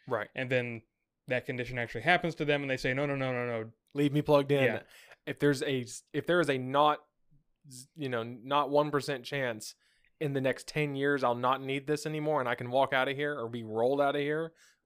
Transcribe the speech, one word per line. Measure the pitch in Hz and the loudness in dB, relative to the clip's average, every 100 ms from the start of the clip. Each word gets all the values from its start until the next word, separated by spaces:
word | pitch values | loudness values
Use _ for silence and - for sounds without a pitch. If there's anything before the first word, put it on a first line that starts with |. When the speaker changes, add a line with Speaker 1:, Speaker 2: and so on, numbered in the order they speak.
| - | -4
Speaker 1:
Right. | 113 107 - | -4 -4 -6
Speaker 2:
And | 127 | 0
then | 127 120 113 - _ _ _ - | 0 0 -6 -14 _ _ _ -4
that | 127 - | -4 -2
condition | 127 120 123 | -6 -4 -4
actually | 117 117 | -6 -2
happens | 143 175 175 - | 2 2 0 -2
to | 147 | 0
them | 143 | 0
and | 139 | 0
they | 131 | -2
say, | 135 | 0
"No, | 131 143 | 0 -2
no, | 139 | -2
no, | 131 | -2
no, | 123 123 | -2 -2
no." | 113 110 - _ | -4 -6 -14 _
Speaker 1:
Leave | 143 147 | 0 2
me | 147 | 2
plugged | 143 143 135 | 4 4 6
in. | 139 | 4
Speaker 2:
Yeah. | 127 110 - - - - - | 4 0 -8 -20 -20 -14 -12
Speaker 1:
If | - | 0
there's | 147 131 | 2 2
a | 143 131 | 0 -2
s-, | 113 - - | -4 -12 -8
if | 147 151 | -4 2
there | 175 | 2
is | 143 | 2
a | 135 | 0
not, | 127 143 151 147 _ _ _ _ _ _ 143 | 2 4 4 4 _ _ _ _ _ _ -20
z-, | 127 135 160 | -20 -18 -8
you | 135 | -4
know, | 120 | -4
not | 117 123 127 143 139 | -4 -8 -2 0 2
one | 143 151 | 2 2
percent | 143 139 131 | 0 -2 -6
chance | 120 139 127 110 - - _ _ _ - | -6 -4 -4 -6 -12 -18 _ _ _ -6
in | 143 | -4
the | 139 | 0
next | 131 123 - | 0 -2 -4
ten | 151 147 139 | -2 -2 0
years | 139 139 | 2 4
I'll | 127 120 | 2 2
not | 127 135 | 2 0
need | 135 139 135 | -2 -4 -2
this | 147 156 | -2 -2
anymore | 151 151 147 | -2 0 0
and | 123 | 0
I | 123 | -2
can | 123 | 0
walk | 131 131 | 2 2
out | 135 131 | 2 0
of | 135 | -2
here | 147 147 | -4 -4
or | 117 | -6
be | 120 | -8
rolled | 110 110 123 139 | -4 0 2 4
out | 143 143 | 2 0
of | |
here, | 143 156 160 - _ _ | -2 -2 -4 -10 _ _